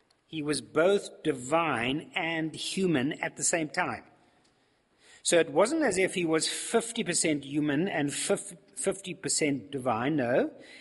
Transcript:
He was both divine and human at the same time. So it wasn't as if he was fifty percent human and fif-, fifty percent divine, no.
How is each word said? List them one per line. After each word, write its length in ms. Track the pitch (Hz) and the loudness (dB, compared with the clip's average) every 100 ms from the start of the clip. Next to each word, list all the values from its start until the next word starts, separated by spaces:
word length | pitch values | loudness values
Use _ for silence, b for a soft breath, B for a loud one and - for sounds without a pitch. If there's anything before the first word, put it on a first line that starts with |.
| _ _ _ | _ _ _
He 160 | 160 | -6
was 180 | 147 143 | -2 -2
both 640 | - 151 180 202 - - | -2 4 4 4 0 -6
divine 880 | 156 135 123 160 165 120 120 147 - | -2 -2 0 2 2 0 0 -2 -4
and 400 | 190 165 160 160 | -4 -2 -2 -2
human 600 | 147 - - 185 147 135 165 | -4 -6 0 2 2 2 -2
at 140 | 165 - | -6 -4
the 60 | |
same 260 | 143 170 151 | 0 0 0
time. 340 | - 160 107 - _ _ _ _ _ _ _ _ _ b b | -2 -2 -4 -10 _ _ _ _ _ _ _ _ _ b b
So 160 | - 170 | 2 2
it 100 | 160 | 4
wasn't 320 | 143 220 320 | 4 4 4
as 160 | 269 185 | 0 2
if 160 | 180 | 0
he 120 | 185 165 | 0 0
was 220 | 160 - | 2 0
fifty 560 | - - 226 226 - | -4 -2 0 0 -4
percent 400 | 175 160 170 147 | -2 0 2 0
human 440 | 135 151 147 143 190 | -2 -2 0 0 0
and 260 | 170 143 | 0 -2
fif-, 400 | - - 196 - - _ - | -2 -2 -2 -2 -16 _ -6
fifty 400 | 190 190 - 165 | -4 -4 -6 -8
percent 560 | 143 - 151 139 - | -4 0 0 0 -4
divine, 460 | 139 123 113 131 156 | -6 -2 0 2 2
no. 340 | 120 143 302 - B B | 2 2 0 -4 B B